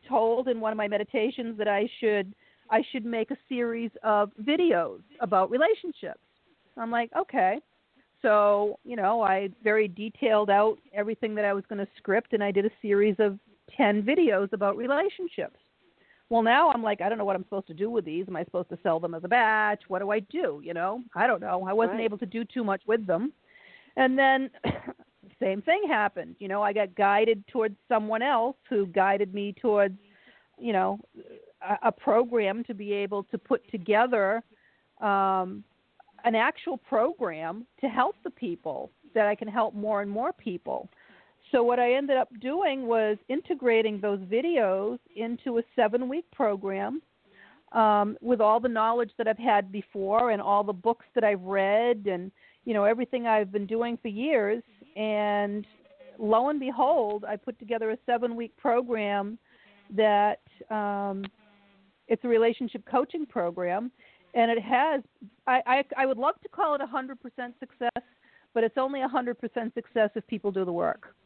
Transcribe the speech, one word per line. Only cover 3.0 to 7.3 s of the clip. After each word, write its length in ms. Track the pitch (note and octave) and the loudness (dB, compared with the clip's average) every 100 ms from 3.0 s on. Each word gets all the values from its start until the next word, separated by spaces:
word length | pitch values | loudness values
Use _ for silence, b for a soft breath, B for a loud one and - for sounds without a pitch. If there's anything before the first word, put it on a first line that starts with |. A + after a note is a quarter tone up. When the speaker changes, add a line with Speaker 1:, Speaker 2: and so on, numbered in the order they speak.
Speaker 1:
make 260 | A3+ A#3 A3+ | -6 -4 -4
a 60 | C#4 _ | -8 _
series 420 | B3 A#3+ A#3 A#3 - | -4 -2 -4 -6 -4
of 300 | A3 G#3 G#3 - | 0 2 2 -2
videos 580 | A3 D#4+ F4 F3 D#3+ F#2 _ - | -2 2 4 2 0 -6 _ -8
about 300 | A3+ F#3+ F#3+ | 0 2 2
relationships. 720 | A#3+ E4 A4 F4+ - F#3 - _ _ _ _ _ - | 2 2 2 -4 -12 -14 -14 _ _ _ _ _ -12
I'm 140 | A3+ | -4
like, 200 | A#3 A#3 | -2 -2
"Okay." 460 | - F#4+ | -4 -4